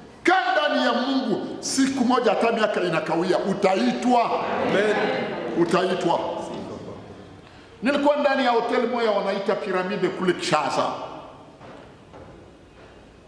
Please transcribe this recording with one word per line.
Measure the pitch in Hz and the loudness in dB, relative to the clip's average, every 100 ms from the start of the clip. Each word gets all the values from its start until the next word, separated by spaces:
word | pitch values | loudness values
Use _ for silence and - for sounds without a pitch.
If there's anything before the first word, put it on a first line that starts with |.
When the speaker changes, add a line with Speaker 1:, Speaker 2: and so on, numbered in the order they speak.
| - - | -20 -4
Speaker 1:
Kaa | - 370 370 | 2 2 4
ndani | 302 294 262 254 | 2 2 2 2
ya | |
Mungu. | 233 262 262 220 185 - - | 0 0 0 0 -2 -4 -8
Siku | - 269 269 269 | -4 0 2 2
moja | 233 247 226 | 2 2 2
hata | 185 226 | 2 2
miaka | 214 208 202 | 2 0 0
inakawia, | 180 160 156 165 190 202 | 0 0 0 0 2 2
utaitwa. | 202 185 185 196 240 - 247 247 | 0 2 2 2 0 0 2 4
Speaker 2:
Amen. | 202 - - - - 180 214 208 208 - - - - 165 | 4 0 -2 -2 0 2 2 2 0 -2 -4 -6 -4 0
Speaker 1:
Utaitwa. | 170 175 190 190 165 143 - - - - - - - - - - - - - - - - | 2 2 2 0 0 0 -2 -6 -8 -10 -10 -12 -12 -14 -16 -18 -18 -20 -20 -20 -20 -4
Nilikuwa | 226 285 285 294 | 0 2 2 4
ndani | 285 262 | 2 2
ya | 240 | 2
hoteli | 233 233 254 233 | 2 2 0 0
moja | 240 220 | 0 2
wanaita | 202 196 202 208 | 2 0 -2 0
Piramide | 202 202 185 185 202 175 | -2 -2 -2 -2 -2 -2
kule | - 180 | 0 0
Kinshasa. | - - 151 135 - 127 - - - - - - - - - - - - - - - - - - - - - - - | 0 2 0 0 0 -2 -4 -10 -12 -16 -18 -20 -20 -20 -20 -20 -20 -20 -20 -20 -20 -20 -20 -20 -20 -20 -20 -20 -20